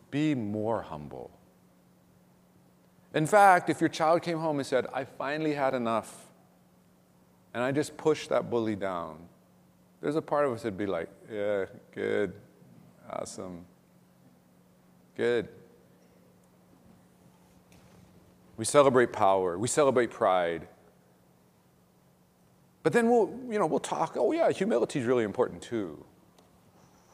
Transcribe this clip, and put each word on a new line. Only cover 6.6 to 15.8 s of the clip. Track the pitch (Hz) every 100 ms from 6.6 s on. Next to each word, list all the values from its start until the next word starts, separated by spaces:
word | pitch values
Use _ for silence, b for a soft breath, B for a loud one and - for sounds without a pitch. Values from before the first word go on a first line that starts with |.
| _ _ _ _ _ _ _ _ _
and | 113
I | 123
just | 139 143 -
pushed | 156 151 -
that | 127 110
bully | 117 110 104
down," | 98 90 82 78 85 - _ _ _ _ _ _
there's | - 151
a |
part | 156 147 143
of |
us | 113
that'd | 117 92
be | 101
like, | 87 82 - -
"Yeah, | 107 104 101 95 - -
good, | - 104 104 101 87 - - - - - - 113
awesome, | - - - 95 87 90 _ _ _ _ _ - _ _ _ _ _ _ _ _ -
good." | 117 120 92 - - -